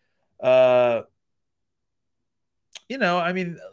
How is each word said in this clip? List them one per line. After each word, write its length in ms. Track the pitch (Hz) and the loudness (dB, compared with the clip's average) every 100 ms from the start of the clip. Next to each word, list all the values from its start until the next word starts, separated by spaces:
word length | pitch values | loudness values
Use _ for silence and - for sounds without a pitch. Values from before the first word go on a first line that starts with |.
| _ _ _ _ | _ _ _ _
Uh, 640 | 127 127 127 123 123 117 - _ _ _ _ _ _ _ _ _ _ _ _ _ _ _ _ - - | 2 4 4 4 2 -2 -6 _ _ _ _ _ _ _ _ _ _ _ _ _ _ _ _ -20 -14
you 100 | 269 | -4
know, 200 | 190 180 | -2 -2
I 160 | 170 | -2
mean, 240 | 185 180 165 - | -4 -8 -10 -18